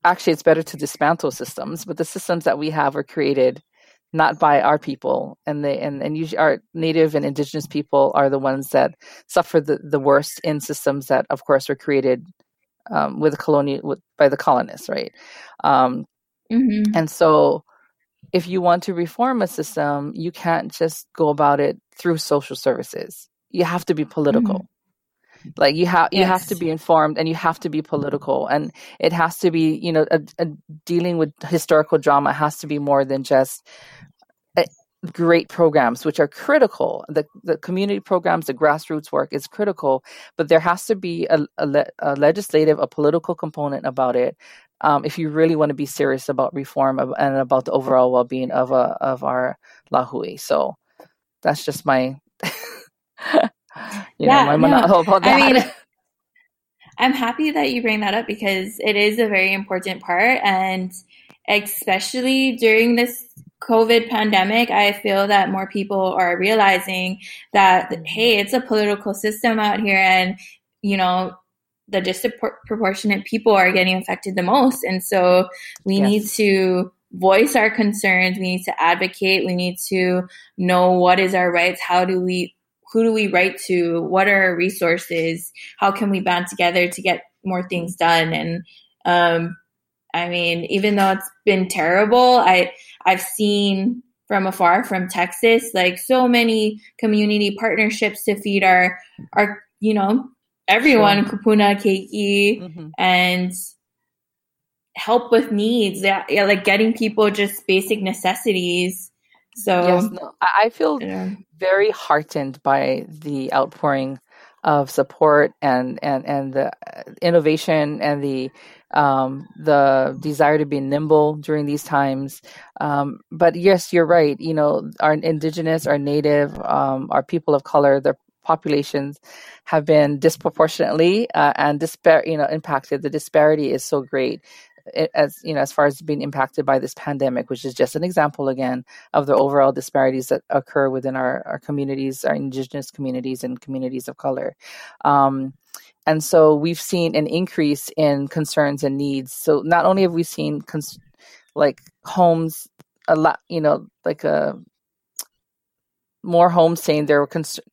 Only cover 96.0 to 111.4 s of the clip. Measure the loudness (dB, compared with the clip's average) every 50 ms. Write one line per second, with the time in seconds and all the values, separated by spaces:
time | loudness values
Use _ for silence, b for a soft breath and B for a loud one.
96 | -2 0 2 2 4 4 4 2 2 2 0 0 0 -2 -4 -6 B B B -4
97 | -2 0 2 2 2 2 0 0 0 -2 -2 -2 -4 -2 0 0 0 -2 0 -2
98 | -4 -4 -4 -4 -2 -2 -2 -2 -2 -2 0 2 4 4 6 6 4 2 -2 B
99 | B B B B B -4 0 0 0 0 -2 -12 _ _ _ _ -2 0 0 2
100 | 0 2 0 0 -2 -6 _ _ _ _ _ _ _ 0 2 4 4 4 6 6
101 | 6 6 4 2 0 -2 -4 -2 2 2 4 6 4 4 2 2 0 0 0 0
102 | -4 -8 -6 -4 0 0 2 4 4 2 2 -2 -6 -16 -14 -16 -16 -14 -6 -2
103 | 0 2 4 4 2 2 0 -2 -2 -4 -6 -10 -14 -16 -18 _ _ _ _ _
104 | _ _ _ _ _ _ _ _ _ _ _ _ _ _ _ _ _ _ _ -12
105 | -2 0 0 0 2 4 2 2 4 2 -2 0 0 2 2 2 0 0 -2 0
106 | 0 0 0 0 -2 0 0 2 4 4 2 2 2 2 2 4 2 2 2 0
107 | -2 -2 2 2 2 2 2 0 -2 -4 -4 -8 -2 0 0 0 2 0 -4 -4
108 | -2 -6 -6 -2 -2 -2 -2 -2 -2 -2 -2 0 -2 -2 0 0 -2 -2 -4 -8
109 | -16 -20 _ _ _ _ _ _ _ _ _ -8 -4 0 0 2 4 4 2 2
110 | 0 -2 -6 -12 -16 -18 -6 _ -2 0 2 2 2 2 0 -2 -2 -2 -2 -2
111 | -6 -8 -8 -6 -6 -8 -8 -10